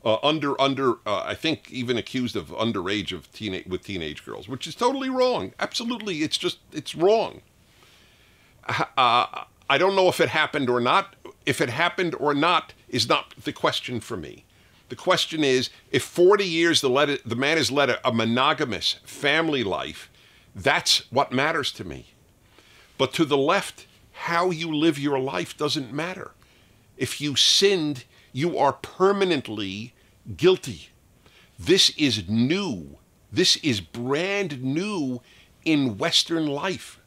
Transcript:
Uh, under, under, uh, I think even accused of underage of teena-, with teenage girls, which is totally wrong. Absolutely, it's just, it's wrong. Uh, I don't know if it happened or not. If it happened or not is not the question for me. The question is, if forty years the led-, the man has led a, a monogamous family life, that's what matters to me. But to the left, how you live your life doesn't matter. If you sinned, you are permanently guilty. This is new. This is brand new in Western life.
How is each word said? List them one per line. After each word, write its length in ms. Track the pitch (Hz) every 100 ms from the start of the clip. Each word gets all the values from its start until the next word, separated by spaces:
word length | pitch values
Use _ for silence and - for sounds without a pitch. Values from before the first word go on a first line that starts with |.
Uh, 140 | 113 110
under, 360 | 143 156 143 135
under, 340 | 139 131 135 113
uh, 200 | - 98 -
I 80 |
think 360 | 104 160 143 -
even 280 | 127 120 120
accused 380 | - 131 120 101
of 100 | 76
underage 680 | - 113 101 87 104 92
of 180 | 87 -
teena-, 340 | - 107 92 -
with 180 | 92
teenage 400 | - 95 78 76
girls, 240 | - 52 95
which 180 | 139 170
is 80 |
totally 360 | - 247 269 262
wrong. 420 | 254 254 226 190 -
Absolutely, 600 | 196 - 233 240 214 156
it's 160 | 151 -
just, 180 | 180 - _
it's 220 | 156 -
wrong. 480 | 147 175 220 151 - _ _ _ _ - _ _ _ _ _ _ _ -
Uh, 800 | 123 156 - 123 120 - - - _ _
I 80 | 139
don't 180 | 185
know 140 | 196 185
if 120 | -
it 100 | 151
happened 400 | 151 151 151 127
or 100 | 123
not. 360 | 120 175 190 - - -
If 160 | - 135
it 80 | 139
happened 460 | 123 175 - 175 135
or 140 | 147
not 400 | 143 165 170 - - _
is 220 | 123 113
not 240 | 151 - -
the 80 | 135
question 480 | - 160 - - 123
for 160 | - 107
me. 300 | 73 - _ _ _ _ _
The 80 | 127
question 480 | - 170 - 160
is, 240 | 143 131 123 - _
if 120 | 139
forty 440 | - - 180 202 196
years 340 | 165 170 147
the 80 | -
led-, 320 | 131 143 139 110
the 100 | 117
man 220 | 139 165
has 120 | 120
led 200 | 139 139
a, 180 | 113 -
a 40 |
monogamous 840 | 113 113 120 139 151 143 92 - -
family 580 | - - 143 151 165 143
life, 460 | 104 80 67 - - _ _ _ _
that's 560 | - 95 160 - - -
what 220 | 117 139
matters 400 | 127 147 165 131
to 100 | -
me. 300 | 95 67 62 _ _ _ _ _ _ - _ _
But 160 | 135
to 100 | -
the 140 | 151 139
left, 480 | 139 190 - - - _ _
how 380 | - - 170 185
you 200 | 160 165
live 240 | 151 165 143
your 200 | 143 139
life 380 | 131 180 170 -
doesn't 380 | 147 139 127
matter. 380 | 139 165 185 - _ _ _ _ _ _ -
If 240 | 131 -
you 140 | 147 127
sinned, 680 | - - 196 190 151 135 - _ _
you 240 | 131 170 151
are 160 | 139
permanently 1200 | 131 - - 190 202 190 156 117 107 98 98 117 _ _ _ - 92
guilty. 540 | 165 185 - 85 - _ _ _ _ _ _ -
This 300 | 90 185 - -
is 320 | 147 107 87
new. 720 | 110 127 180 196 101 71 71 _ _ _
This 240 | 110 180 -
is 240 | 156 107
brand 840 | 82 120 120 143 185 202 190 139
new 600 | 131 147 202 202 135 123 _ - _ _
in 320 | 160 151 135 101
Western 500 | 160 - - 165 156
life. 540 | 143 180 151 - -